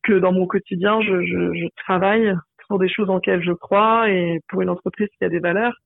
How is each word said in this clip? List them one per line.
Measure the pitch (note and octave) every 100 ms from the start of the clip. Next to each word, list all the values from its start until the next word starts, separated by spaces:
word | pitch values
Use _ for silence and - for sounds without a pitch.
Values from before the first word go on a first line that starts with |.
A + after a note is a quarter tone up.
que | - G3
dans | F#3
mon | F#3 F3+
quotidien, | G3 - F#3 G3+ A3
je, | G#3 F#3
je, | F3 F3+ F3
je | E3+ E3+ -
travaille | - F#3 F#3+ A3 A3 F3+ _ _ -
pour | G3+
des | F#3
choses | - G3
en | F#3
lesquelles | G3 F#3
je | F3
crois | E3 - G3+ A3 A3+ A3+
et | F#3 F3 E3 -
pour | F#3+
une | F#3
entreprise | F3 F3+ - G#3 _
qui |
a | F#3
des | E3+
valeurs. | F3 F#3 A#3+ -